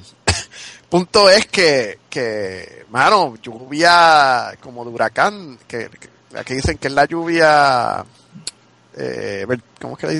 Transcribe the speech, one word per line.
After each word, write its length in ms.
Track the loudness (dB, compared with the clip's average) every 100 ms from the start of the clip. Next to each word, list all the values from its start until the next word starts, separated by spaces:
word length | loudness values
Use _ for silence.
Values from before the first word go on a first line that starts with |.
| -20 _ -6 -6
<laughs> 500 | -8 -20 -20 -20 -2
punto 400 | -2 0 4 6
es 180 | 6 2
que, 520 | 0 2 2 -2 -10 _
que, 760 | -8 -6 -6 -8 -10 -16 -20 -8
mano, 460 | 0 2 2 0 -6
lluvia 1120 | -18 -18 -10 0 4 6 6 6 4 0 -4 -12
como 240 | -18 -14 -12
de 60 |
huracán, 680 | -4 -4 0 -2 -2 -18 -20 -14
que, 220 | -12 -12
que 480 | -16 -20 _ _ -14
aquí 140 | -8
dicen 240 | -6 -4 -4
que 100 | -4
es 60 |
la 100 | 0
lluvia, 1000 | 0 -2 -4 2 4 4 4 2 -2 -6 -10 _ _ -18 -18 _ _ _ _ -12
eh, 500 | -10 -8 -10 -10 -6
ver, 100 | -8 _ -18
¿cómo 140 | -16 -10
es 40 |
que 80 |
le 80 | -8